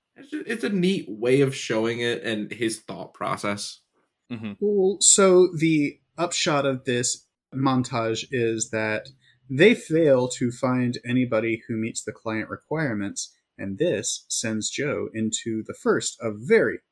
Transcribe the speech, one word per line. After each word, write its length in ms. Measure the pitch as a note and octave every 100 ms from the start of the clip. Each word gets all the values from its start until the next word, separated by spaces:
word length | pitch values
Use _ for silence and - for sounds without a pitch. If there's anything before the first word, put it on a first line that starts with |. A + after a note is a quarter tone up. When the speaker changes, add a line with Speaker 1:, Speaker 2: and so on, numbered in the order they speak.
| _ -
Speaker 1:
It's 140 | C4+
ju-, 120 | D4+ -
it's 160 | A3+
a 60 | A#3+
neat 360 | G3 F3 G3 -
way 320 | G#2+ B2 C#3
of 120 | C3+ C3
showing 440 | - A2+ A2+ A#2
it 240 | A#2+ A#2
and 260 | A2 G#2+ G#2
his 300 | - A2 -
thought 340 | - F2+ -
process. 680 | - G2 G2 G#2 G2+ - - _ _ _ _ -
Speaker 2:
Mm-hmm. 220 | A2+ A2 -
Speaker 3:
Well, 360 | G#3 G3+ F#3 F#3+
so 480 | - - F#3+ F3+ F3+ D#3+
the 440 | E3 D#3 C#3+ - _ -
upshot 480 | F3 - F3 C#3+ C#3
of 200 | B2+ C3
this 420 | A#2+ B2 - _ _ _
montage 720 | C3 C3+ B2+ B2 B2 A2+ A2 -
is 380 | B2+ A#2 A2+ -
that 380 | A2 A2 G#2+ - - _ _ -
they 260 | C3+ G#3 A#3+
fail 520 | - D#3+ D3+ B2+ B2
to 200 | - A#2+
find 460 | A#2+ B2+ B2+ B2 B2+ A#2+
anybody 560 | B2+ B2 A2 A#2 A2 -
who 80 | A2+
meets 260 | A2 -
the 100 | -
client 360 | - A2+ A2 -
requirements, 840 | G2 - D#3 C#3 G#2 G2+ - - _ _ -
and 200 | G2 G2
this 480 | E3+ G#2+ - - -
sends 400 | - A2+ A2 G2
Joe 400 | - C#3+ G2+ G2+
into 480 | G#2+ A2 - A#2 A2 G#2
the 60 |
first 440 | - A#3+ B2 - -
of 140 | A2+ G#2
very, 400 | C#3 A3 A#2+ - _